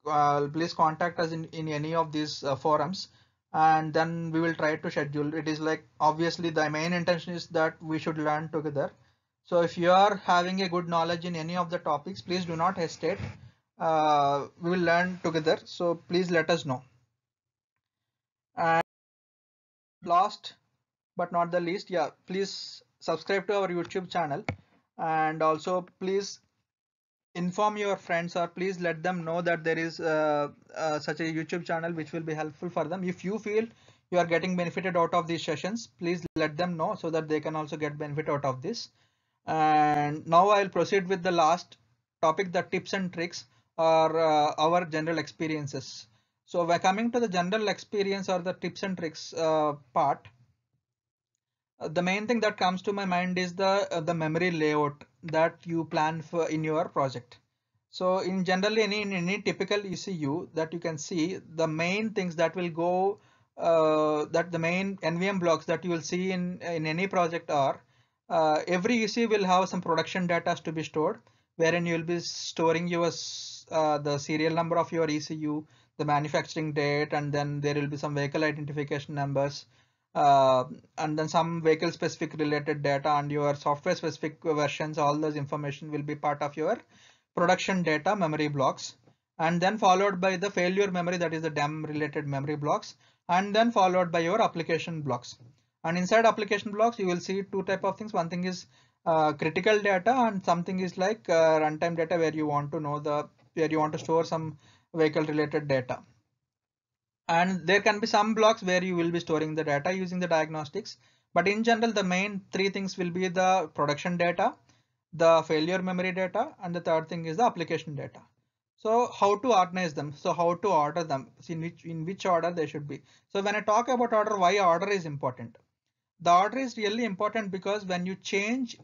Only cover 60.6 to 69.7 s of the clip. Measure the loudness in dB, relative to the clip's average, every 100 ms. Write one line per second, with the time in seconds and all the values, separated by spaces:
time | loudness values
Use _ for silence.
60.6 | -6 -4 -6 -6 -4 -2 -2 -4 -8 -2
61.6 | -2 0 0 0 -2 -2 -4 0 0 0
62.6 | -4 -2 0 0 0 -2 _ _ _ -4
63.6 | 2 4 4 4 2 0 0 -2 -2 -2
64.6 | 0 0 -2 -4 -4 -2 -2 0 2 2
65.6 | 0 -2 -2 -4 -2 -2 -2 -2 -4 -6
66.6 | -6 -4 -2 -2 0 2 0 -2 -2 2
67.6 | 2 0 _ _ _ _ -2 2 4 2
68.6 | 0 0 2 2 0 0 2 2 4 4
69.6 | 2